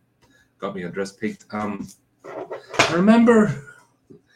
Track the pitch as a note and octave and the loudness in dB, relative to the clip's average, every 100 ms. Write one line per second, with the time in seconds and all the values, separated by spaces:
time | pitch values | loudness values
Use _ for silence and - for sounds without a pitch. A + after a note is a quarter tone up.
0 | _ _ _ _ _ _ G2 G2+ F2 G2 | _ _ _ _ _ _ -12 -10 -10 -8
1 | G2 - G#2+ - _ G#2+ G#2 G2 - - | -10 -8 -10 -10 _ -8 -8 -10 -14 -18
2 | _ _ - - - - - - - E3 | _ _ -18 -16 -14 -16 -8 -2 0 2
3 | G3+ A#3 A#3 A3+ G#3 - - - _ _ | 4 6 6 4 4 -2 -12 -20 _ _
4 | _ - _ | _ -20 _